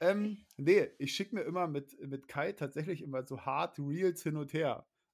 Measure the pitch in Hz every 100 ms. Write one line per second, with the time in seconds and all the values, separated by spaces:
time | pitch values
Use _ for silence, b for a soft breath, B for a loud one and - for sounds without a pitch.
0 | 175 202 214 208 - - 143 196 - -
1 | 139 - 196 208 147 180 170 143 139 -
2 | 139 135 - 143 170 196 143 165 160 160
3 | 156 131 131 135 135 139 170 - 143 160
4 | 185 170 160 151 143 156 147 113 - _
5 | _